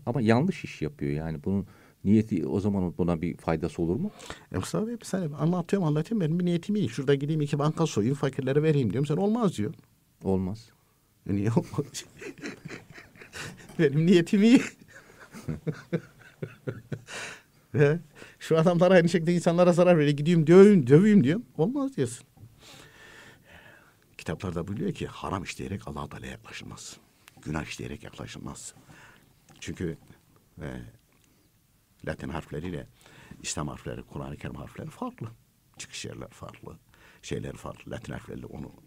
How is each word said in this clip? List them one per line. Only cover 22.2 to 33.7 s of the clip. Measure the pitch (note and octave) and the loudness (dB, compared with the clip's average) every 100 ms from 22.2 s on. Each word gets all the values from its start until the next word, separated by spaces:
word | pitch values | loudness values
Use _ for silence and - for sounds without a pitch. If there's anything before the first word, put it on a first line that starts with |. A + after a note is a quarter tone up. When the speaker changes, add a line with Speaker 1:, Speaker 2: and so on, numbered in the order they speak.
| - _ - _ - - - - - - - - _ - - - _ _ _ - | -18 _ -20 _ -20 -20 -20 -20 -20 -20 -20 -20 _ -20 -20 -20 _ _ _ -16
Speaker 2:
Kitaplarda | - D#2+ F#2+ E2+ E2+ | -10 -8 -6 -6 -6
buyuruyor | G#2+ D#3 | -6 -6
ki, | - D#2 | -6 -8
"Haram | - C#2+ F#2+ | -10 -8 -8
işleyerek | - - B1+ G2+ - | -8 -10 -8 -10 -10
Allah-u | C#2+ D2 | -10 -10
Teala'ya | - B1+ | -12 -14
yaklaşılmaz. | B1+ - - - - - - _ _ _ - | -16 -16 -18 -16 -16 -18 -20 _ _ _ -18
Günah | - D#2 | -10 -8
işleyerek | D#2 - A#1+ D2 | -8 -12 -12 -14
yaklaşılmaz." | - - - - - - - - - - - - _ _ _ - | -16 -16 -16 -14 -16 -14 -18 -20 -20 -20 -20 -20 _ _ _ -18
Çünkü, | - E2 F2 D#2 - - _ _ _ - | -14 -8 -8 -10 -16 -20 _ _ _ -16
e, | D2+ B1+ A1+ - _ _ _ _ _ _ _ _ _ _ - | -14 -12 -16 -20 _ _ _ _ _ _ _ _ _ _ -10
Latin | D2+ C2+ | -10 -8
harfleriyle | D#2 - D2 F2+ D#2 B1 _ - - - - | -8 -8 -10 -8 -10 -14 _ -20 -20 -20 -16
İslam | - - | -10 -8
harfleri, | D2 | -8